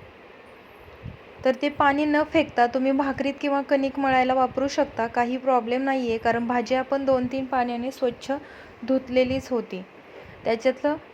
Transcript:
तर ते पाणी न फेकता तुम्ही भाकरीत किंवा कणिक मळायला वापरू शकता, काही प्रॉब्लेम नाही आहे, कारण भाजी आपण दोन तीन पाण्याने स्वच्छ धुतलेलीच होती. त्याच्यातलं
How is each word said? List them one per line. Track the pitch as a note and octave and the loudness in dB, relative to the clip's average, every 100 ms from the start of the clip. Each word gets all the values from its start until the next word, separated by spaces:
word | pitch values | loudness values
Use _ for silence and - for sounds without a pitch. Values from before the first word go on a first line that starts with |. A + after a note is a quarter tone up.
| - - - - - - - - - - - - - - | -20 -20 -20 -20 -20 -20 -20 -20 -20 -18 -16 -16 -20 -4
तर | B3+ B3+ | 0 0
ते | C#4+ | 0
पाणी | C#4+ C#4+ C#4 | 2 4 4
न | D4+ D4 | 2 2
फेकता | D4+ E4 D4 - A#3+ | 2 2 2 2 2
तुम्ही | B3+ C4 | 2 2
भाकरीत | C4+ C#4 C4+ C#4 C#4 | 2 0 -2 -4 -2
किंवा | D4 C#4 | -2 -2
कणिक | C#4 C#4+ C#4 C#4 | 0 0 0 -2
मळायला | C#4 C4 B3+ | 2 4 4
वापरू | C4 B3+ B3 C4+ | 2 0 0 -2
शकता, | C4+ - - A3+ | 0 -2 -2 -2
काही | A#3+ A#3+ B3+ | 0 0 0
प्रॉब्लेम | C4 B3+ A3+ B3 | 2 2 2 -2
नाही | C4+ C4+ A#3+ | 0 0 0
आहे, | A3+ | 0
कारण | A#3 A3+ A#3 | 0 0 0
भाजी | B3 A3+ | -2 0
आपण | B3+ C4 C#4 | -2 0 -2
दोन | C4+ C4 B3 | 2 2 0
तीन | C4+ | -4
पाण्याने | C4 C4 B3 A#3+ B3 | -2 0 0 -2 -6
स्वच्छ | C4 B3+ A#3+ - C#4 - - - - A#3 | -2 -2 -2 -4 -6 -8 -18 -20 -10 -2
धुतलेलीच | C4 C4 B3 B3+ C4 C4 | 0 0 0 2 0 -2
होती. | B3 A3 F#3 F#3 - - - - - | -4 -4 -10 -14 -20 -20 -20 -20 -8
त्याच्यातलं | - A3+ C4 B3+ D4 D#4 - | -4 0 0 0 -2 -4 -8